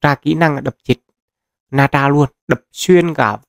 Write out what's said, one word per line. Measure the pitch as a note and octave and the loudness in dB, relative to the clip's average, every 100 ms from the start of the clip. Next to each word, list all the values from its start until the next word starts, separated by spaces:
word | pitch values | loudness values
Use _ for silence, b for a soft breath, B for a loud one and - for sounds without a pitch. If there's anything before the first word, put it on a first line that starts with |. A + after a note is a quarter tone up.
ra | D3+ C#3 | 0 -2
kỹ | - | -2
năng | D#3+ E3 C#3+ | 0 0 -2
đập | C3 - | -6 -10
chết | - B2+ _ _ _ _ _ _ _ | -4 -4 _ _ _ _ _ _ _
Nata | C3+ C#3 C#3+ C#3 | -2 0 0 0
luôn. | C#3+ C#3+ _ _ | 2 0 _ _
Đập | B2+ _ | -8 _
xuyên | - - F3+ F3 | -14 2 4 4
cả | D#3 A#2 G#2+ | 0 -2 -2